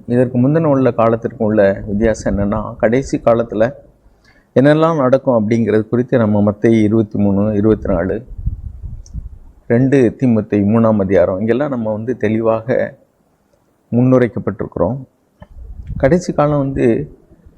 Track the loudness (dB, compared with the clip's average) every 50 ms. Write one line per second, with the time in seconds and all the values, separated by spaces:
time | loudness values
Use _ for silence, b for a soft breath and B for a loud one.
0 | -6 -2 0 0 0 0 0 0 2 2 2 2 2 2 2 2 2 0 0 2
1 | 0 0 0 -2 -4 -8 -6 -4 -2 0 2 2 2 2 2 -2 -6 -6 -2 0
2 | 0 0 -2 -2 -4 -4 -2 -2 -2 -2 -4 -4 -6 -10 -6 -2 -2 0 0 0
3 | -2 -2 -6 -2 2 2 2 2 0 -4 -2 -2 -2 -2 -2 -10 -20 _ _ _
4 | _ _ _ _ b b b b b b _ 2 4 4 4 4 2 0 2 0
5 | 2 2 2 2 2 0 0 0 2 2 0 0 2 2 0 0 0 0 -2 -2
6 | 0 0 0 0 2 2 2 2 2 2 0 2 2 2 4 4 4 2 2 2
7 | 0 0 -2 -2 0 0 2 0 0 0 0 0 2 2 2 2 0 -2 -2 0
8 | 0 -2 -4 -6 -8 -12 -14 -8 -8 -8 -8 -8 -12 -16 -16 -14 -14 -14 -14 -14
9 | -18 -14 -14 -14 -14 -14 -18 -20 -20 -20 -20 _ _ 0 2 2 4 4 4 4
10 | 2 2 0 0 0 0 2 0 0 0 0 0 2 2 2 2 2 2 2 0
11 | 0 2 2 2 2 2 0 -4 -2 -2 0 -2 -2 -4 -4 -6 -4 -6 -6 -6
12 | -6 -8 -6 -4 -2 -2 -2 0 0 0 -2 -2 -2 -4 -4 -4 -4 -6 -8 _
13 | _ _ _ _ _ _ _ _ _ _ _ _ _ _ _ _ _ _ -2 0
14 | 2 2 2 2 2 0 -2 -6 -6 -6 -6 -6 -10 -10 -4 -2 -2 -2 -2 -6
15 | -10 _ _ _ _ _ _ _ -20 _ -20 -20 -20 -18 -18 -18 -10 -8 -4 0
16 | 2 2 2 0 0 -4 -2 -2 0 0 0 -2 -2 -4 -2 0 0 0 0 0
17 | -4 -8 -14 _ _ _ -20 _ _ -20 _